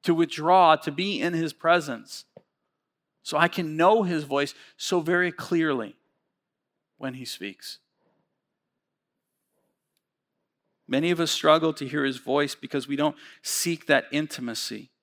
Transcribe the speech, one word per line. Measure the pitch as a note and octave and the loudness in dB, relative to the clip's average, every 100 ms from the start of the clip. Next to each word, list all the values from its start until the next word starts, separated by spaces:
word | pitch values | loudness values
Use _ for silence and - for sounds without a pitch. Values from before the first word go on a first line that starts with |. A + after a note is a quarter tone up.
to | - | 2
withdraw, | E3 E3+ - D#3 F#3 E3+ D#3 | 2 0 0 4 6 8 6
to | - | 2
be | C#3+ F#3+ G3+ | -4 -4 -2
in | E3+ | -2
his | E3+ E3 | -2 -4
presence, | - E3 F3 D3 B2+ - - - - _ _ _ _ _ _ _ _ | -2 2 2 2 -10 -12 -18 -18 -20 _ _ _ _ _ _ _ _
so | - D3+ | -6 2
I | E3+ | 2
can | - E3 D#3 | 2 -6 4
know | F3 A3 | 4 6
his | F#3+ E3 | 2 -2
voice | C#3+ C#3 C#3 - - _ | -2 -2 -2 -6 -20 _
so | - F3+ | -2 -2
very | D#3+ F3+ F3+ | 0 0 0
clearly | F3 - F3 D#3+ C3+ G#2 - _ _ _ _ _ _ _ _ _ _ | -4 -4 0 0 -2 -6 -14 _ _ _ _ _ _ _ _ _ _
when | C3 | -12
he | C3 | -10
speaks." | B2 - G2 F#2 - - _ _ _ _ _ _ _ _ _ _ _ _ _ _ _ _ _ _ _ _ _ _ _ _ _ _ _ _ _ _ - | -12 -10 -10 -12 -18 -18 _ _ _ _ _ _ _ _ _ _ _ _ _ _ _ _ _ _ _ _ _ _ _ _ _ _ _ _ _ _ -4
Many | C3 E3 | -2 0
of | E3+ | 0
us | D#3+ | -2
struggle | - - D#3 D#3+ | 0 4 4 2
to | D#3 C3+ | -4 -6
hear | D3 | -2
his | C#3 B2 | -4 -4
voice | - C#3 C#3+ | -2 -2 -2
because | - C3+ C#3+ C3+ | -6 -8 -8 -6
we | |
don't | C#3+ D3+ - - - | -2 -2 -4 -20 -16
seek | - - F3 E3 - | -8 -4 -4 -4 2
that | C#3+ - | 2 2
intimacy. | C#3+ D3+ - A#2+ A2+ - G#2+ - _ | -6 -6 -10 -10 -8 -8 -10 -16 _